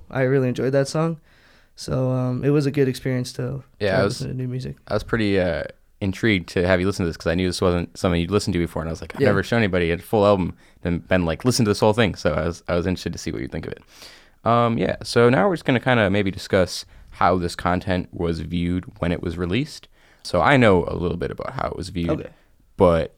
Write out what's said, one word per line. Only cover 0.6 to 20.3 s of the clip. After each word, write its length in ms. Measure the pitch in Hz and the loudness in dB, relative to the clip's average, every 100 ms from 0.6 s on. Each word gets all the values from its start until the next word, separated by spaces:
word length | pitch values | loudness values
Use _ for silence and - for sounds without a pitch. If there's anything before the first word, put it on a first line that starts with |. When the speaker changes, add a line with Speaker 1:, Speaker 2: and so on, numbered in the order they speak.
| 123 | 0
Speaker 1:
that 140 | 139 139 | 0 0
song. 320 | 160 165 160 _ _ _ _ _ - | -2 -2 -4 _ _ _ _ _ -16
So, 360 | - 139 131 | -6 -2 -2
um, 320 | 127 127 123 | -2 -2 -2
it 60 | 135 | 2
was 140 | 147 143 | 2 2
a 40 | |
good 160 | 135 131 | 2 0
experience 460 | 127 131 127 127 | 0 -4 -4 -6
to 300 | - 123 135 - - | -8 -8 -8 -12 -4
Speaker 2:
Yeah, 100 | 104 | 0
Speaker 1:
try 80 | 95 | 2
Speaker 2:
I 20 | |
Speaker 1:
to 40 | 101 | 0
Speaker 2:
was, 160 | - | -2
Speaker 1:
listen 60 | 135 127 | -8 -6
to 60 | |
new 40 | 127 | -6
music. 300 | 127 135 139 - | -8 -10 -12 -6
Speaker 2:
I 60 | |
was 100 | 104 | -6
pretty, 360 | - 117 104 98 | -2 0 2 2
uh, 240 | 90 76 - - _ _ | 0 -2 -6 -12 _ _
intrigued 500 | 101 92 117 98 85 | -6 0 2 2 0
to 180 | 95 87 | 0 2
have 120 | 92 | 2
you 60 | 95 | 2
listen 160 | 98 87 | 0 -2
to 40 | |
this 80 | - | -2
'cause 100 | 85 | -2
I 80 | 85 | 0
knew 120 | 90 | 0
this 140 | - | 0
wasn't 340 | 92 87 - - | 2 2 -2 -2
something 220 | 92 87 | 0 0
you'd 100 | 85 | 2
listen 200 | 101 - | 0 0
to 60 | 87 | 0
before, 220 | 85 - | -2 -4
and 80 | 80 | -8
I 20 | |
was 100 | 80 | -8
like, 140 | 82 - | -10 0
"I've 60 | |
Speaker 1:
Yeah. 60 | 104 | 2
Speaker 2:
never 140 | 98 | 2
shown 160 | 92 117 | 0 0
anybody 320 | 104 90 82 | 2 2 0
a 60 | 85 | -2
full 260 | - 110 101 | 0 4 6
album 280 | 98 85 - _ _ | 4 0 -6 _ _
and 240 | 87 85 - | -4 -4 0
been 180 | 92 85 | 0 2
like, 200 | 78 127 | 0 0
'Listen 200 | 117 104 | 2 2
to 60 | |
this 80 | 101 | 2
whole 140 | 110 | 2
thing.'" 220 | 107 104 85 | 4 0 0
So 180 | 87 | -2
I 120 | 80 82 | 0 -2
was, 180 | 85 - | -4 -4
I 80 | 87 | -2
was 120 | 90 | -2
interested 260 | 92 87 | -4 -6
to 60 | - | -8
see 120 | - | -8
what 100 | 57 | -8
you'd 100 | 64 | -8
think 160 | 80 - | -8 -10
of 60 | |
it. 80 | - - - - - - _ | -12 -18 -20 -20 -20 -20 _
Um, 340 | 113 117 117 113 | 0 2 2 0
yeah, 160 | 90 - | -2 -4
so 260 | - 123 120 | -2 4 6
now 180 | 139 202 | 6 2
we're 80 | 170 | 0
just 100 | - | 0
gonna 140 | 123 | 0
kinda 300 | 131 120 98 | 2 2 4
maybe 220 | 101 98 | 2 0
discuss 540 | 92 - 98 87 - - - - | -4 0 2 2 -4 -14 -20 -20
how 260 | - 98 90 | 0 2 2
this 180 | 87 - | -2 -4
content 540 | 87 90 - 90 - | -2 -2 0 -2 -4
was 280 | - 85 82 | -4 -4 -4
viewed 460 | 82 87 87 92 - - | -6 -4 -2 -4 -6 -6
when 120 | 82 | -2
it 100 | 87 | -2
was 160 | 87 85 | -4 -4
released. 500 | 87 107 151 - - _ _ _ | -2 -2 -4 -10 -20 _ _ _
So 180 | - | -4